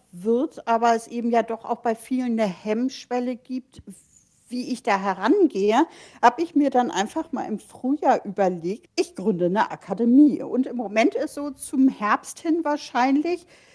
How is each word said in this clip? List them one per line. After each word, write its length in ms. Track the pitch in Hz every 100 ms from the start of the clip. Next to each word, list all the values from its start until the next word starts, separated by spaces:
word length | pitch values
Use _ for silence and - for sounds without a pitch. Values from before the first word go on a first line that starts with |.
| _
wird, 560 | 175 208 233 320 - -
aber 260 | 226 233 226
es 120 | -
eben 240 | 240 233
ja 100 | 233
doch 240 | 220 220 -
auch 120 | 226
bei 180 | 240 220
vielen 380 | - 254 247
eine 120 | 226 208
Hemmschwelle 920 | 175 214 220 262 - - 247 247 247
gibt, 460 | - 254 - - - 185 _ _ _ _ _
wie 240 | 247 247
ich 120 | 240
da 160 | 233 196
herangehe, 880 | 196 185 220 415 339 190 208 233 330 - - -
hab 180 | 240 285
ich 140 | 339
mir 160 | 285 277
dann 220 | 247 240
einfach 400 | 185 214 320 -
mal 140 | 240 -
im 120 | 214
Frühjahr 640 | - - 254 302 302 208 202
überlegt, 640 | 190 185 180 170 220 _ -
ich 200 | - -
gründe 300 | 208 175 175
eine 240 | 208 -
Akademie. 720 | 151 - 190 233 262 294 170
Und 240 | 131 247 269
im 80 | 247
Moment 380 | 202 214 277 -
ist 180 | 302
so 160 | 285 285
zum 380 | 277 - 269 262
Herbst 500 | 196 311 247 - -
hin 200 | 330 330
wahrscheinlich, 840 | 302 294 - 240 262 277 339 349 - - _